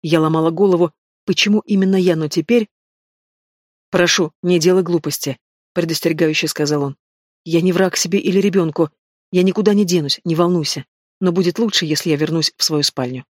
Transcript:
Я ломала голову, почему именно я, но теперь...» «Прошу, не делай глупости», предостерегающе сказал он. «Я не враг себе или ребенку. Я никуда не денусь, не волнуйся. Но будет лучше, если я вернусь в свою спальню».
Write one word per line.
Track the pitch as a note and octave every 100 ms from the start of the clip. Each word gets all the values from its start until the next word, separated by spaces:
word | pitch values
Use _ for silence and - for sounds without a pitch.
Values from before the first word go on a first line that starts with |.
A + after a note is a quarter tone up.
Я | E3 D#3+
ломала | D#3 D#3+ D#3+
голову, | E3 G3+ F3 E3+ _ _ _ -
почему | F#3 G#3 G#3+ -
именно | G3+ F#3+ F#3+
я, | F#3 E3
но | D3+
теперь...» | E3+ D3+ A#3+ G#3+ _ _ _ _ _ _ _ _ _ _ _ _
«Прошу, | F3+ F3 - D#3 _
не | F3+ F3+
делай | D#3+ F#3
глупости», | E3+ F3 D3+ - - C3 _ _ _
предостерегающе | - E3+ D#3+ E3 D#3 D#3+ D#3 D#3
сказал | - D3 D3
он. | C#3 C#3 _ _ _ _
«Я | - E3
не | F3+
враг | F3 F#3+ -
себе | F3+ G3
или | - F#3+
ребенку. | G3 F#3 E3 D3+ D#3+ _ _ _ _
Я | F3+
никуда | F#3 F#3+ G#3
не | G3+
денусь, | G3 F3 C#3+ -
не | -
волнуйся. | D#3+ F3 F3+ D3 - C3+ _ _ _
Но | F#3
будет | F3 F3 F3
лучше, | A3+ -
если | D#3+ D3+ -
я | D3
вернусь | D#3 E3 D3+ _
в |
свою | - D3+
спальню». | C#3+ - B2+ B2+ -